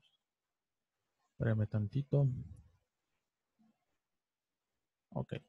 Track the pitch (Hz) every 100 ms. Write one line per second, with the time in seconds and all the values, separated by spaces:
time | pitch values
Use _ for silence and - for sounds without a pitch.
0 | - _ _ _ _ _ _ _ _ _
1 | _ _ _ - 120 110 104 110 104 135
2 | 139 143 139 123 - - - _ _ _
3 | _ _ _ _ _ _ _ _ _ _
4 | _ _ _ _ _ _ _ _ _ _
5 | _ - 131 -